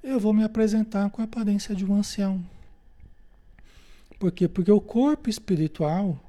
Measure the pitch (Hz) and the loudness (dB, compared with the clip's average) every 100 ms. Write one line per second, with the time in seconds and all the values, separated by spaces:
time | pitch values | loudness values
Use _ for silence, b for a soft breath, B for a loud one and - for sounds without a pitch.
0 | 262 262 208 214 214 220 220 220 220 196 | -2 0 2 2 2 2 2 2 0 0
1 | 202 - 220 233 208 202 - 196 190 202 | -2 -2 -6 -4 0 -2 -2 -4 0 0
2 | 202 - 196 190 180 b b - - - | 0 -2 -2 -2 -8 b b -20 -20 -20
3 | - - - - - - b b b b | -20 -20 -20 -20 -20 -20 b b b b
4 | b - 185 175 180 - 180 208 - 233 | b -2 -2 0 -2 0 4 4 4 0
5 | 277 302 - 214 - 180 156 - 151 170 | 2 0 -2 -6 -2 0 0 0 -2 0
6 | 202 143 | -2 -4